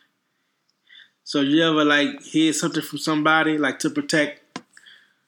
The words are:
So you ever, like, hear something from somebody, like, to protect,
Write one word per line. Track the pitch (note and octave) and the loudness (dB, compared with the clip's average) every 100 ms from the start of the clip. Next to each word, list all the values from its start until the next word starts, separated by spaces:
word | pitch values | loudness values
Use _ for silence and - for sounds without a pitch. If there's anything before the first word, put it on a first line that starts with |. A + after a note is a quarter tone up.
| _ _ _ _ _ _ _ _ _ - - _ | _ _ _ _ _ _ _ _ _ -20 -20 _
So | - D3 | -6 -2
you | C#3 D#3 | 2 2
ever, | E3 D#3 D3 | 2 2 2
like, | D3 C#3 - | 2 0 -4
hear | - D#3 D#3+ | -4 0 2
something | C#3+ E3+ D3+ | 0 -2 -4
from | - D3 | -6 -8
somebody, | - D#3 D3+ D#3+ D#3 D3+ | -4 0 2 2 2 0
like, | C#3 B2+ | -2 -2
to | D#3 | -4
protect, | C#3 C#3+ D#3+ D3 - _ - _ _ - - _ _ | -4 -2 0 -2 -6 _ -20 _ _ -20 -20 _ _